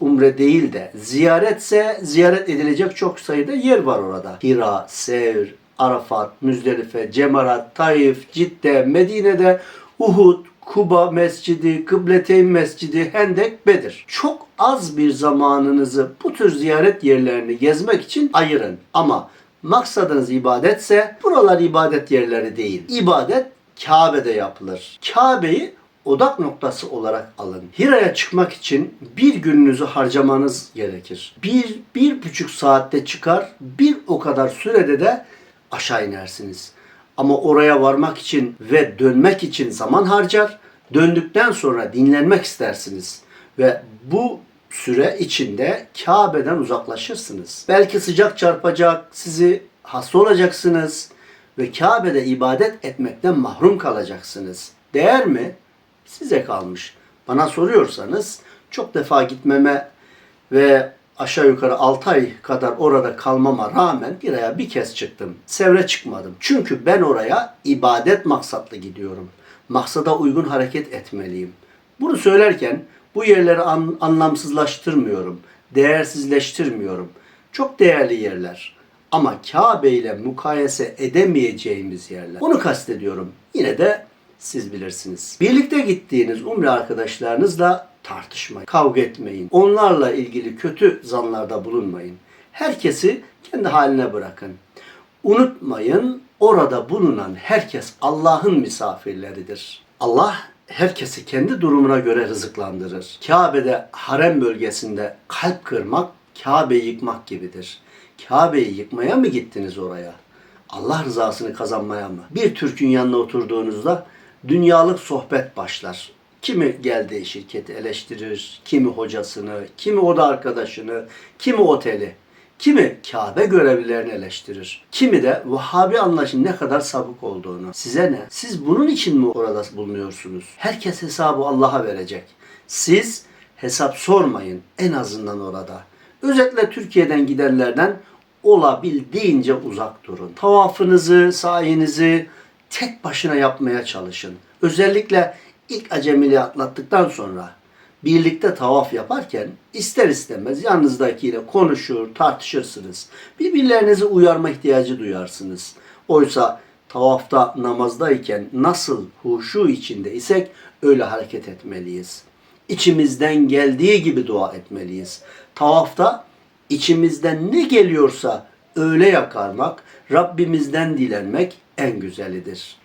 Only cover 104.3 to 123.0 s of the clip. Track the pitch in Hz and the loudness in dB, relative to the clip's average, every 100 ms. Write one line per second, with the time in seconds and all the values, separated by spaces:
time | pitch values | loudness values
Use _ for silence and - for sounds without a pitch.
104.3 | 151 120 110 110 - 113 101 104 - - | 2 0 -2 -6 -6 -8 -8 -8 -10 -14
105.3 | - 180 180 - 117 98 143 175 - _ | -6 -4 -4 -6 -6 -4 -4 -6 -10 _
106.3 | - 135 147 143 120 117 113 117 113 - | -14 -2 0 2 0 -2 -6 -8 -8 -12
107.3 | 95 90 92 90 - _ _ _ _ - | -14 -14 -14 -18 -20 _ _ _ _ -2
108.3 | 131 170 147 110 98 104 120 131 254 240 | 2 2 2 -2 -4 -10 -6 -2 0 0
109.3 | 131 - 107 98 92 92 90 87 85 _ | -2 -6 -10 -10 -10 -12 -12 -16 -20 _
110.3 | _ _ _ _ - 120 160 139 113 110 | _ _ _ _ -10 -4 -4 -4 -4 -4
111.3 | - 113 - 110 113 104 104 98 90 - | -4 -10 -8 -6 -6 -6 -8 -10 -14 -10
112.3 | 165 226 - 147 120 135 127 127 123 117 | -2 -2 -2 -6 -2 0 2 0 0 -2
113.3 | 127 110 113 110 107 135 175 - - _ | -4 -4 -4 -4 -4 -4 -4 -6 -20 _
114.3 | _ 127 170 170 170 165 180 - 139 - | _ -2 2 4 6 4 0 -4 -8 -4
115.3 | 139 131 - 92 - 95 92 - _ _ | -4 -4 -10 -12 -12 -12 -14 -18 _ _
116.3 | _ - 196 147 - 123 113 104 107 92 | _ -6 -2 -2 -2 -4 -4 -4 -8 -10
117.3 | 101 95 107 - 110 110 101 - 110 110 | -14 -14 -14 -12 -12 -10 -10 -12 -14 -10
118.3 | 104 - - - 143 127 113 110 107 101 | -10 -12 -20 -2 0 0 -2 -6 -8 -10
119.3 | - 104 104 98 - 208 202 180 156 147 | -12 -12 -12 -14 -10 -2 2 2 4 2
120.3 | 135 131 117 107 - 110 117 113 - - | 0 -4 -6 -8 -10 -10 -10 -12 -18 -20
121.3 | _ - 220 180 135 120 104 101 - _ | _ -2 2 4 2 0 -6 -8 -12 _
122.3 | _ _ _ 285 294 160 - | _ _ _ 2 4 2 -2